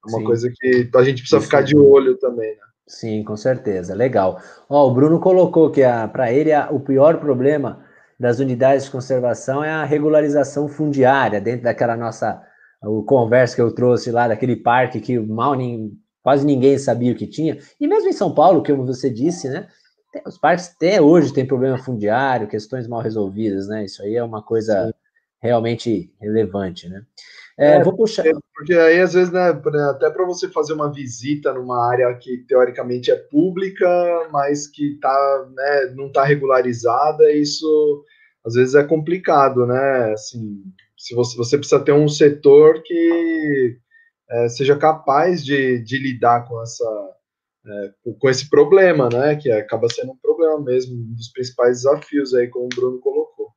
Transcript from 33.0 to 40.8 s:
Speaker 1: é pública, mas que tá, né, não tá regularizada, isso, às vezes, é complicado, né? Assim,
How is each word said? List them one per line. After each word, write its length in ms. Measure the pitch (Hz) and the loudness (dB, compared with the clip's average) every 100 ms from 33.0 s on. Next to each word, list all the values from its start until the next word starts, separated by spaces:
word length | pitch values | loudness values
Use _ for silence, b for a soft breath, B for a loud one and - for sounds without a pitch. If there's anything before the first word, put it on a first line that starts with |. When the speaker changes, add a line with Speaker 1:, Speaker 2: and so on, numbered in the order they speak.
| 123 | -2
Speaker 1:
é 60 | 123 | -2
pública, 720 | - 147 180 180 196 190 185 175 175 170 160 | 0 0 0 -2 -8 -2 0 2 0 -2 -4
mas 360 | 143 139 147 - | -4 -2 -4 -8
que 320 | - 147 143 | -8 -8 -4
tá, 480 | 135 135 139 135 131 | -2 0 0 -2 -4
né, 400 | 131 139 143 131 127 | -8 -2 -2 -2 -8
não 160 | 139 | -4
tá 100 | 147 | -2
regularizada, 1120 | 135 143 135 127 123 117 117 120 151 156 156 | 0 0 2 2 2 -2 -2 0 0 4 4
isso, 720 | 151 147 - 156 156 151 147 b b b b | 4 0 -4 0 2 2 -2 b b b b
às 100 | 117 | -4
vezes, 200 | 120 127 | 0 4
é 100 | 143 | 4
complicado, 800 | 147 160 151 180 185 156 135 123 120 | 2 -2 -2 -4 2 4 4 2 0
né? 460 | 127 139 131 113 | 0 0 0 0
Assim, 500 | 107 - 123 107 101 95 - | -4 -8 -12 -12 -12 -18 -20